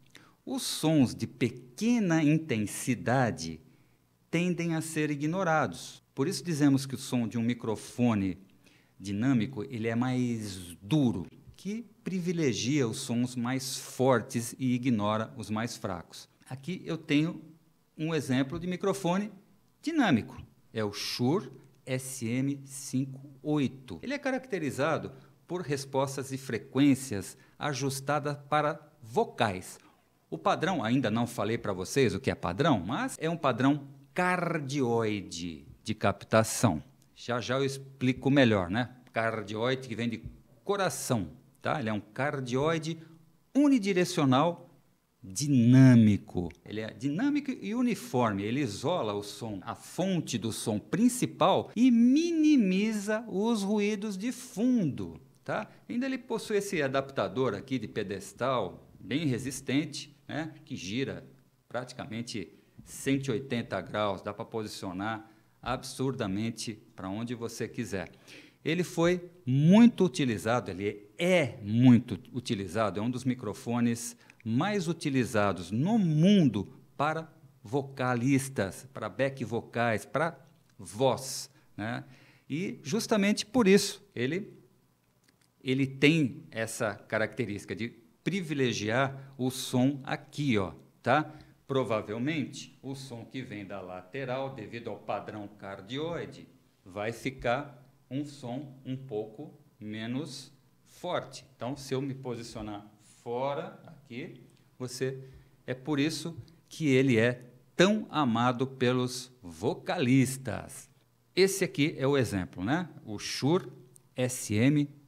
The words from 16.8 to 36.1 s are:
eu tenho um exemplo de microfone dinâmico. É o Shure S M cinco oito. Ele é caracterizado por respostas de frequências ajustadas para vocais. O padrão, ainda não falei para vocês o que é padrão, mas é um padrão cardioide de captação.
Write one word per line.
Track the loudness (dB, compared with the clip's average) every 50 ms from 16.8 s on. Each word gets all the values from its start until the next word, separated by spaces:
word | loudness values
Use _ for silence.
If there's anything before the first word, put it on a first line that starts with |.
| -8
eu | -8 -8 -6
tenho | -2 2 2 4 4 2 0 -6 -12 -18 -20 _ _ _ _ _ _ _ _
um | -6 -4 -2 -2
exemplo | -2 0 0 0 0 0 0 -4 -6
de | -6
microfone | -6 -4 -2 -2 -2 0 0 0 0 0 0 -2 -4 -8 -16 -20 _ _ _ _ _ _ _
dinâmico. | -6 -2 2 2 4 4 4 2 0 -4 -10 -16 -18 -18 _ _ _ _ -4
É | -4 -4
o | -4
Shure | -4 -6 -8 -6 -4 0 0 0 0 0 -2 -8 -16 -20 -20 -20 _ _ -8
S | -6 -6 -6 -6 -8 -10 -6 -4
M | -2 -2 0 0 -2 -4 -6 -10
cinco | -14 -14 -14 -8 -4 -4 -2 -2 -4 -8 -12 -16 -20 -18 -8
oito. | -4 -2 0 2 0 0 -2 -6 -16 -14 -14 -10
Ele | -8 -8
é | -6 -4
caracterizado | -2 -2 -4 -4 -4 -6 -6 -4 -4 -4 -2 0 0 0 0 -2 -4 -8 -12 -16 -20 -20 _ _ _
por | -10 -8 -8
respostas | -4 -4 -4 -4 -4 -2 0 0 0 0 -2 -6 -8 -8
de | -8
frequências | -8 -6 -6 -6 -6 -6 -2 2 4 6 6 6 4 0 -4 -6 -6 -6 -8 -12 -18 -20 _ _ -8
ajustadas | -6 -4 -4 -2 -2 -4 -4 -4 -2 -2 -2 0 -2 -4 -6 -8 -4 -2
para | 0 0 2 0 -2 -6 -10 -20 _ _
vocais. | -14 -4 0 0 0 0 0 0 0 0 0 -4 -8 -12 -16 -20 -20 -20 _ _ _ _ _ _ _ -10
O | -6
padrão, | 0 2 2 2 2 2 0 0 0 2
ainda | 2 2 2 2 2
não | 0 0 -2
falei | -2 -2 -2 -2 0 -2
para | -2 -2 -4
vocês | -4 -4 -4 0 2 4 4 4 2
o | 0
que | -2 -2
é | -2
padrão, | -2 -2 -2 0 2 2 4 2 2
mas | 0 -2 -4 -4 -4 -6 -6 -6
é | -4 -4
um | -4 0
padrão | 0 0 2 4 4 4 2 2 -2 -10 -18 -20 -20 _
cardioide | -2 0 0 0 0 0 0 -2 -2 -2 -4 -4 -2 0 0 2 2 2 2 0 0 -2 -4 -8 -10 -8 -8 -8 -10 -10 -14 -20 -20 -10
de | -8 -8 -2
captação. | 0 2 2